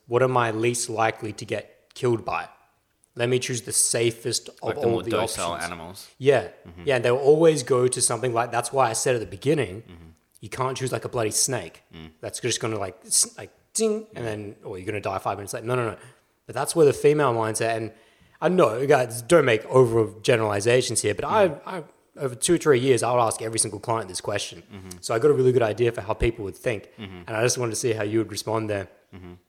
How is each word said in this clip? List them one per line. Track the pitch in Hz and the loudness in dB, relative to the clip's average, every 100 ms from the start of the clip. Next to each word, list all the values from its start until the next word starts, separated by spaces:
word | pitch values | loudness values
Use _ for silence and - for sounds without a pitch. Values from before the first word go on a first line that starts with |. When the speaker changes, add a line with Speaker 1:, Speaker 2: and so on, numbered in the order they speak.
| - | -2
Speaker 1:
"What | 120 | 2
am | 131 127 | 4 2
I | 117 | 0
least | 110 120 120 - | 0 -2 -2 -6
likely | 110 110 107 107 | 0 0 0 -10
to | 104 104 | -10 -8
get | 107 - _ _ | -8 -8 _ _
killed | - 123 117 - | -4 0 0 -2
by? | 85 87 - _ _ _ _ _ - | -6 -8 -16 _ _ _ _ _ -4
Let | 120 | 0
me | 127 | 0
choose | - 123 | -2 -8
the | - | -4
safest | - - 120 117 117 127 110 - | -2 0 2 0 0 -6 -6 -8
of | - | -8
Speaker 2:
Like | - - | -6 -2
the | |
Speaker 1:
all | 123 | 0
Speaker 2:
more | 113 | 0
Speaker 1:
the | - | 0
Speaker 2:
docile | 98 - - 85 | -2 -2 -4 -6
Speaker 1:
options." | 85 85 | -4 -8
Speaker 2:
animals. | 87 82 98 - _ | -10 -14 -16 -20 _
Speaker 1:
Yeah. | 135 131 90 - - | 4 4 2 -14 -20
Speaker 2:
Mm-hmm. | 85 87 | -10 -2
Speaker 1:
Yeah, | 131 | 2
and | 123 | 2
they'll | 127 | 4
always | 139 156 165 151 | 6 8 6 4
go | 123 127 127 | 2 2 2
to | 127 | 2
something | - 117 127 | 0 0 -2
like, | 117 120 | 0 0
that's | 117 120 | -2 -2
why | 135 123 | 0 0
I | |
said | 113 143 123 | 0 0 0
at | |
the | 98 | -2
beginning, | 95 131 156 113 95 | -4 0 0 0 -6
Speaker 2:
Mm-hmm. | - 85 82 82 _ _ | -16 -20 -20 -20 _ _
Speaker 1:
you | 110 | -14
can't | - 131 127 | -6 -4 -4
choose, | 131 | -4
like, | 113 - | -4 -6
a | |
bloody | 123 110 | -4 -2
snake. | - - 123 82 - _ | 0 -2 -2 -8 -16 _
Speaker 2:
Mm. | 80 80 _ | -18 -18 _
Speaker 1:
That's | 110 - | -12 -6
just | 123 110 | -4 -4
gonna, | 113 110 | -4 -4
like, | 95 92 220 | -6 -10 -4
s-, | - 233 - | -2 -2 -6
like, | 104 _ _ | -18 _ _
ding, | - 220 214 214 - | -2 -2 -2 -8 -10
and | |
Speaker 2:
Yeah. | 117 | -8
Speaker 1:
then, | 107 101 113 | -8 -10 -14
or | - 95 | -14 -10
you're | 92 | -8
gonna | 104 | -6
die | 98 95 | -4 -4
five | - 98 | -4 -6
minutes | 98 | -8
later. | 123 113 | -10 -2
No, | 127 | -2
no, | 117 | -2
no. | 92 - _ _ _ - | -6 -16 _ _ _ -10
But | |
that's | 123 143 170 | -6 -4 4
where | 147 | 4
the | |
female | 123 147 151 143 | 6 4 4 2
mindset, | 113 110 110 117 113 | 2 0 0 -2 -2
and | 110 - _ _ _ _ | -6 -12 _ _ _ _
I | 165 | 0
know, | 180 135 113 135 | 4 4 4 2
guys, | 139 123 117 | 2 2 -6
don't | - 170 135 | 4 4 6
make | 110 | 2
overgeneralizations | - 131 123 113 107 - - 120 110 101 104 127 123 110 | 4 6 6 4 0 -2 0 2 2 0 4 4 2 0
here, | 107 104 | 0 -2
but | 147 | 0
Speaker 2:
Mm. | 214 190 147 - | 2 2 0 -10
Speaker 1:
I, | 180 | -12
I, | 160 _ _ - | -12 _ _ -8
over | 139 120 | -8 -4
two | - 170 | 0 2
or | |
three | 156 131 | 4 4
years, | 131 120 | 6 2
I | 117 | 4
would | 120 | 2
ask | 113 - | 2 0
every | 113 113 | -6 -2
single | 95 98 | -2 -4
client | - 113 95 | -4 -4 -4
this | 87 | -8
question. | - 104 - 87 - | -6 -6 -6 -12 -18
Speaker 2:
Mm-hmm. | 101 92 90 | -18 -16 -14
Speaker 1:
So | - 117 | -4 2
I | |
got | 143 | 4
a | |
really | 131 127 | 4 4
good | 123 | 4
idea | 113 104 120 | 2 2 0
for | 113 | 0
how | 98 | -6
people | 110 117 113 98 | -2 -2 -2 -10
would | 87 | -6
think, | 131 104 - - | -6 -6 -10 -16
Speaker 2:
Mm-hmm. | 101 92 87 | -16 -14 -8
Speaker 1:
and | 110 | -2
I | |
just | 120 127 | 0 0
wanted | 120 | -4
to | 107 | -2
see | 127 | -2
how | 110 | -2
you | 104 113 | 0 -2
would | 104 | -2
respond | 101 - 110 107 | -6 -4 -4 -2
there. | 101 92 _ _ | -4 -6 _ _
Speaker 2:
Mm-hmm. | 95 90 90 | -20 -18 -20